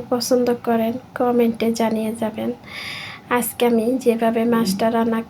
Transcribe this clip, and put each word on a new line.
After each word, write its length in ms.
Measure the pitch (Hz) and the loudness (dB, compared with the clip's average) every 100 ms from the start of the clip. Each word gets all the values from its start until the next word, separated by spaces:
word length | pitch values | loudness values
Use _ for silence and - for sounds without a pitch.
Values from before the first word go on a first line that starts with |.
| 240 | 0
পছন্দ 360 | 247 - 254 247 240 - | -2 2 2 2 0 0
করেন 280 | 226 226 254 - - | 0 0 -4 -6 -2
কমেন্টে 500 | 247 240 233 226 226 233 | 2 2 2 2 0 0
জানিয়ে 320 | 226 220 220 220 | 0 0 -2 -4
যাবেন। 300 | 220 220 226 240 - - - - - - - 247 | -4 -4 -6 -6 -12 -14 -12 -12 -14 -12 -2 -2
আজকে 260 | 240 - 240 | -2 0 2
আমি 160 | 233 220 254 | 2 2 0
যেভাবে 380 | 240 226 226 226 233 | 2 2 2 2 2
মাছটা 320 | 226 226 196 226 226 | 2 2 2 2 2
রান্না 240 | 233 226 | 0 -2